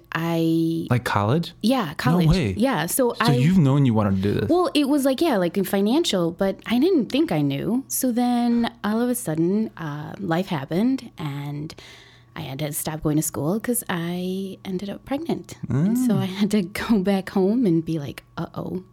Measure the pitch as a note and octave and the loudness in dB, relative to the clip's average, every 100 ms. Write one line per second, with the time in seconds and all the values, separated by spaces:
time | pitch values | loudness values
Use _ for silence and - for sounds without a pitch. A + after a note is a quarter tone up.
0 | - D#3+ E3 E3 E3 E3 E3 E3 E3+ B2 | -8 -6 -2 0 2 2 0 -2 0 0
1 | A#2+ G#2 G#2 D#3 E3 - G#3+ C4 D#3+ - | 0 0 2 0 -2 -4 0 0 -2 -2
2 | E3 F3+ D#3+ F#3 A2+ F#2+ C4 F#3 E3+ - | 2 4 4 4 2 0 0 0 -2 0
3 | A#3+ - A3+ C3+ D3 F#3+ C3+ C#3+ C3+ A2 | 0 2 2 4 4 6 6 4 4 4
4 | G2+ G2 G2 - - E4+ F4 D4 C#4 D4 | 2 2 2 0 2 2 2 0 2 2
5 | C4+ C4 E4+ G#3+ F3 G3 F#3 G3 G#3 C#4+ | 2 2 2 2 0 0 0 0 2 2
6 | E4+ F#3+ E3+ F3 G3 G3 - A#3 E4+ E4+ | 2 0 0 0 -2 -2 -2 2 4 2
7 | F#3+ C4 D#4+ D#3+ C#3+ C#3 C#3+ A#3+ - - | 2 0 0 2 0 0 -2 -2 -4 -4
8 | B3+ A#3 B3 A#3+ A#3+ A#3 A#3 - G#3 A3 | -2 0 2 2 2 2 0 -2 -4 0
9 | B3 A#3+ - D#3 E3+ G#3 A3 - D#3+ D3 | 0 -2 -2 0 2 2 -2 -6 -10 -8
10 | D#3 - G3 E3 F#3+ E3 C3 E3 A#3+ C4+ | -10 -8 -2 -2 -2 -4 -2 0 0 -2
11 | A#3+ - D3+ C#3+ C#3+ D3 D#3 - - - | -6 -10 -8 -6 -8 -8 -10 -14 -20 -20
12 | - - _ - C#3+ C3+ D3 D#3 E3+ D#3 | -20 -20 _ -12 -10 -6 -6 -6 -6 -2
13 | D#3 D3+ - - C#3+ G#3+ B3 A#3+ - F3 | 0 0 0 -4 -2 -2 -2 -4 -4 -4
14 | E3+ F3+ F#3 F#3+ F#3+ F#3+ G3 F3+ G3 G#3+ | -4 -4 -4 -6 -8 -12 -8 -6 -6 -12
15 | - C#4 E4 F#3 - - - B2 F#3 B3 | -8 -8 -4 -6 -6 -12 -4 0 0 2
16 | B3+ F#3+ F#3 F#3+ G#3 G#3+ E3+ - - A3 | 2 0 0 -2 0 0 -2 -6 0 2
17 | F#3 G3 F#3 G3+ F#3+ A#3+ G#3+ E3 E3 D#3+ | 2 0 0 0 2 4 4 2 0 -6
18 | C#3+ - _ - E3+ - E3 F3+ - | -6 -12 _ -10 -8 -8 -8 -8 -10